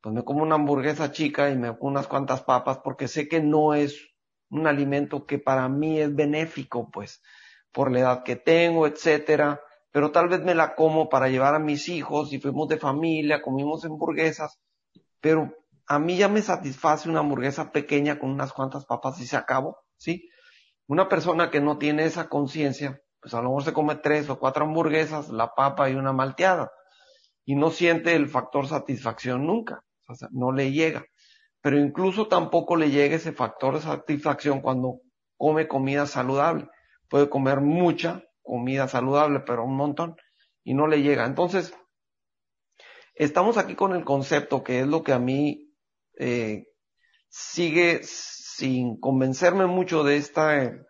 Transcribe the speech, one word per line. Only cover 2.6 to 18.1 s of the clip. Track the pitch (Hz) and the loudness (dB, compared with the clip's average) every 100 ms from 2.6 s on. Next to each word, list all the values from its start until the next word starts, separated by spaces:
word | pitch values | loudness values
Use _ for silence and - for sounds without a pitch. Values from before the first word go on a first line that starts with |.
| 135 131 | 2 -4
porque | 131 131 135 | -6 -8 -6
sé | 156 147 | -6 -2
que | 165 | 0
no | 147 151 151 | 2 4 4
es | 147 147 - - _ _ _ _ | 2 0 -4 -20 _ _ _ _
un | 147 160 | -2 0
alimento | 143 139 139 143 143 | 0 0 -2 -2 -6
que | - 143 | -6 -4
para | 139 135 127 | 0 0 0
mí | 139 156 156 | -2 0 0
es | 151 | 0
benéfico, | 143 147 151 160 147 131 120 110 | 0 0 0 -4 -6 -8 -8 -8
pues, | - 101 - _ - - _ _ | -12 -14 -16 _ -20 -20 _ _
por | - 139 | -2 0
la | 123 | 4
edad | 127 127 | 2 2
que | 123 123 | -2 -2
tengo, | - 165 170 165 151 | 4 4 6 4 2
etcétera. | 151 170 151 151 151 147 143 - _ _ | 2 2 2 2 2 2 -2 -10 _ _
Pero | 147 147 | 0 2
tal | 151 175 | 2 2
vez | 180 | 2
me | 165 165 | 2 2
la | 156 | 2
como | - 160 156 151 | 4 2 4 2
para | 135 131 | 2 2
llevar | 131 135 | 4 4
a | 151 | 2
mis | 156 143 - | 0 -4 -4
hijos, | 175 135 143 147 | -6 -4 -4 -4
y | 139 | -6
fuimos | 139 135 151 | -4 -4 -2
de | 156 | -2
familia, | 147 139 165 160 147 147 | -2 -2 0 0 0 -2
comimos | - 135 143 160 | -2 -4 -4 -6
hamburguesas, | 165 156 165 160 160 147 151 _ _ _ _ _ _ _ | -8 -6 -4 0 0 -2 -10 _ _ _ _ _ _ _
pero | 151 160 151 - _ _ - | 2 2 0 -8 _ _ -2
a | 147 | 0
mí | 165 180 | 0 2
ya | 202 | 4
me | 214 | 2
satisface | 196 185 151 135 165 151 165 | 0 -4 -4 -2 0 0 0
una | 160 | -2
hamburguesa | 147 135 131 139 - | 0 -2 -2 -4 -4
pequeña | - - 147 147 | -4 0 0 0